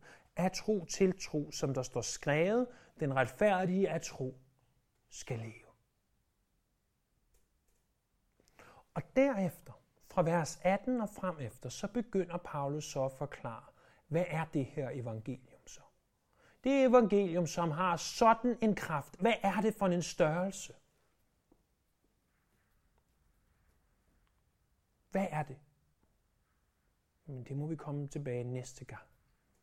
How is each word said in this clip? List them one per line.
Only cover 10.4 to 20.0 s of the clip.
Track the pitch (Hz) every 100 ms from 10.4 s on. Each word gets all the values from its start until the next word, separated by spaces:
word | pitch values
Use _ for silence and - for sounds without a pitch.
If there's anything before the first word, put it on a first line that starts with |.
| 151 -
atten | 180 196 - 254
og | 208
frem | - 185 160
efter, | 120 - 127
så | - 196
begynder | 240 220 190 170 170
Paulus | - 151 139 151 151
så | 143 131
at |
forklare, | - 143 - 123 113 - - - _ -
hvad | 156 180
er | 156 160
det | 156 127
her | - 127
evangelium | 131 120 110 110 123 - - -
så? | - - _ _ _ _ _ _ _
Det | 254 277
evangelium, | 262 247 214 202 190 165 165
som | - 170
har | 151 185 170
sådan | - - 226 226 247 226
en | 220 202
kraft, | - 156 - -
hvad | 202 220
er | 196 185
det | 214 208
for | 196
en | 175